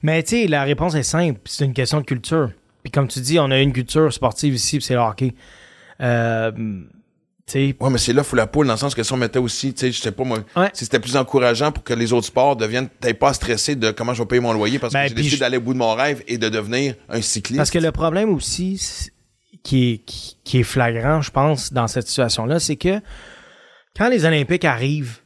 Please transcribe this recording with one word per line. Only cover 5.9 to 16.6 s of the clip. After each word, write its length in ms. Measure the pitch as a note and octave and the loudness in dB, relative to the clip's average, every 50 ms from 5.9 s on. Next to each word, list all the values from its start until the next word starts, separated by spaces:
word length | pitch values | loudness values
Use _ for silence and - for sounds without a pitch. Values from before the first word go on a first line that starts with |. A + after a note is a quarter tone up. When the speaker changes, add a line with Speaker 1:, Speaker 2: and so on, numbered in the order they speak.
| - _ | -12 _
Speaker 1:
Euh, 520 | C3+ B2 A#2+ A#2 A#2 A#2 A2+ A2+ A2+ A2+ A2 | -2 0 2 2 2 0 0 0 -2 -2 -2
tu 1000 | A2+ A2+ A2 G2+ F#2 D#2+ - _ - _ _ _ _ _ _ _ _ _ - - | -4 -6 -6 -6 -8 -10 -14 _ -20 _ _ _ _ _ _ _ _ _ -4 -2
sais. 240 | C#3 C#3 C#3 C3 - | 0 0 0 0 0
Speaker 2:
Ouais, 100 | - C3+ | 0 0
mais 80 | C3 A#2+ | 2 2
c'est 140 | A#2 - A#2+ | 2 2 2
l'œuf 200 | C#3 C#3+ - - | 2 2 2 2
ou 40 | |
la 100 | B2 A2 | 0 0
poule, 200 | A2 - C#3+ D3+ | 2 2 2 2
dans 80 | C3+ A2+ | 2 2
le 40 | G#2+ | 0
sens 160 | C#3 C#3+ C3 | -2 -4 -2
que 80 | - A2+ | -2 -4
si 100 | - C3+ | -2 0
on 40 | |
mettait 220 | B2+ B2 A2+ - C3 | -2 -2 0 0 0
aussi, 340 | B2+ A#2 - - - C#3 B2 | 0 0 -2 -4 -4 -6 -4
tu 60 | - | -2
sais, 100 | C3 B2+ A#2 | -2 -2 -2
je 80 | - | -2
sais 120 | - A#2 G2+ | -4 -6 -4
pas 100 | - C3 | -4 -4
moi, 140 | C3 A#2+ A2+ G#2+ - - | -2 -2 -4 -4 -4 0
Speaker 1:
Ouais. 160 | F3 F3+ G3+ - | 0 0 0 0
Speaker 2:
si 100 | - - | -4 -8
c'était 160 | A2 - B2 | -2 -2 -2
plus 160 | A2 B2 B2 | 0 2 0
encourageant 560 | C#3 C3 - - C#3 B2 B2 A#2+ G#2+ C#3+ D3+ D3 | 0 0 2 2 4 4 4 2 2 0 -2 -2
pour 100 | - - | -4 -4
que 120 | - B2 | -4 -2
les 180 | A2+ A#2 A2+ A#2+ | 0 2 2 2
autres 140 | A#2+ G#2+ | 2 0
sports 280 | - - - B2+ C#3+ C#3+ | 0 2 2 4 4 4
deviennent, 340 | A#2 A2+ G#2+ A2+ B2 C3 A#2+ _ _ | 2 -2 -2 -2 -2 -4 -4 _ _
t'aies 140 | - B2 A2+ | -2 -2 0
pas 160 | - - C#3 | 2 2 2
à 40 | C#3 | 2
stresser 400 | - - - A#2+ G#2 - - D3 | 0 -2 -2 -2 -2 0 -2 -2
de 140 | C3+ A2 A2 | 0 0 0
comment 240 | G#2+ - A#2 A#2 B2 | 0 -2 -4 -4 -2
je 80 | A2+ A#2+ | -2 -2
vais 60 | G2 | 2
payer 120 | B2+ B2 | 2 2
mon 120 | A#2+ A#2+ A2+ | 2 2 0
loyer 260 | A2 G#2 G#2+ B2 C#3 | 2 2 0 0 -2
parce 140 | B2+ A#2 B2+ | -4 -2 0
que 60 | C#3 | 0
Speaker 1:
Ben, 100 | C#3 C#3 | 0 0
Speaker 2:
j'ai 60 | A#2 | 0
Speaker 1:
puis 80 | A2+ D3 | -2 0
Speaker 2:
décidé 120 | D3 C3+ | 0 0
Speaker 1:
je 40 | C#3 | 0
Speaker 2:
d'aller 160 | C3+ B2 B2+ | 0 0 0
au 60 | B2+ A#2 | 0 0
bout 100 | A#2+ C3 | -2 -2
de 40 | B2+ | 0
mon 160 | B2 A2+ A2 | 2 0 2
rêve 280 | A2+ C3 D3 C#3+ B2 G#2 - | 2 0 0 0 -4 -6 -8
et 100 | A#2 A#2+ | -4 -2
de 100 | A2 A2 | -2 -2
devenir 460 | G#2+ A2 | -2 -2